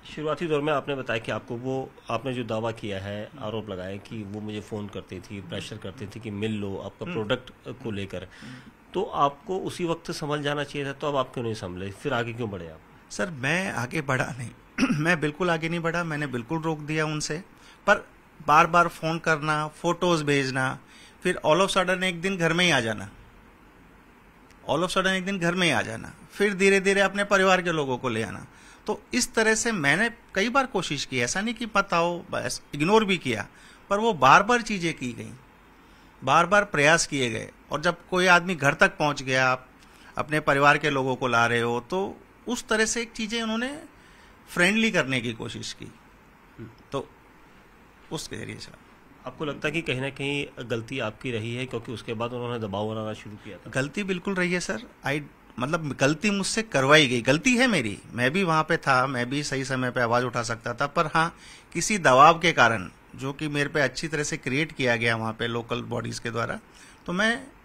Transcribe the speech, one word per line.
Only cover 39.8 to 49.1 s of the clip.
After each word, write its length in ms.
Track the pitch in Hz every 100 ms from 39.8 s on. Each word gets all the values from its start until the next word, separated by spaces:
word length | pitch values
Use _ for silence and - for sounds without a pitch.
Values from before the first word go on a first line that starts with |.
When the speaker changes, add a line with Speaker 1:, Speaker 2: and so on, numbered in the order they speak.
| - - - -
Speaker 2:
अपने 220 | - 151
परिवार 380 | 151 139 143 147
के 120 | 151
लोगों 260 | 139 131 123
को 120 | 127
ला 180 | 117 117
रहे 140 | 117
हो, 200 | 117 120
तो 400 | 123 185 202 - - - -
उस 200 | 240 -
तरह 180 | 220 220
से 160 | 233
एक 100 | 233
चीज़ें 300 | - 220 233
उन्होंने 400 | 226 226 254 294 302 - - - - - -
फ्रेंडली 420 | - 175 220 226
करने 300 | 180 131 131
की 120 | 117
कोशिश 400 | 117 117 110 110
की। 120 | -
Speaker 1:
हम्म। 840 | 104 - - - - - - - 113 - -
Speaker 2:
तो 180 | 139 - - - - - - - - - - -
उसके 240 | 160 - -
जरिए 200 | 107 107
से 140 | - - - - -